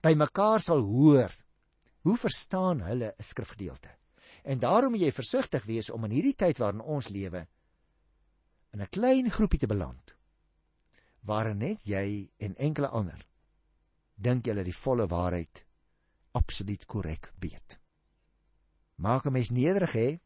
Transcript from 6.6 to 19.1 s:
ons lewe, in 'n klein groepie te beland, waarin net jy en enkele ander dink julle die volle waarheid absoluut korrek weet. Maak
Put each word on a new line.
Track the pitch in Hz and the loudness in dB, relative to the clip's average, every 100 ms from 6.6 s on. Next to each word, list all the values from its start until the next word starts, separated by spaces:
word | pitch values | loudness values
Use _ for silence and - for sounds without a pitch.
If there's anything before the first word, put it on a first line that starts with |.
| 107 104 | -2 -2
ons | 120 147 120 | -4 -6 -4
lewe, | 98 95 87 80 _ _ _ _ _ _ _ _ _ _ _ _ | -8 -8 -10 -12 _ _ _ _ _ _ _ _ _ _ _ _
in | 104 | -12
'n | 101 | -8
klein | 185 247 262 247 | 0 2 4 2
groepie | - 214 151 | 0 2 2
te | 110 | 2
beland, | 104 71 62 - _ _ _ _ _ _ _ _ _ _ _ | -2 -4 -10 -20 _ _ _ _ _ _ _ _ _ _ _
waarin | 104 107 110 101 | -4 -2 -2 -2
net | 127 214 - | -4 -6 -4
jy | 98 98 104 98 _ | -4 -2 -6 -8 _
en | 107 90 | -10 -2
enkele | 143 147 139 | -2 0 -2
ander | 120 92 - - _ _ _ _ _ _ _ _ - | -2 -4 -8 -20 _ _ _ _ _ _ _ _ -6
dink | 107 127 117 | -2 0 -2
julle | 104 | -4
die | 90 - | -4 -4
volle | - 123 98 | -2 0 0
waarheid | 85 90 87 82 - _ _ _ _ _ _ _ | 0 0 -2 -6 -14 _ _ _ _ _ _ _
absoluut | 123 - - 101 98 - | -2 -2 -2 -6 -8 -6
korrek | - 80 80 - - | -6 -6 -8 -10 -10
weet. | 87 - - - _ _ _ _ _ _ _ _ _ _ _ - | -10 -10 -20 -20 _ _ _ _ _ _ _ _ _ _ _ -6
Maak | 90 | 0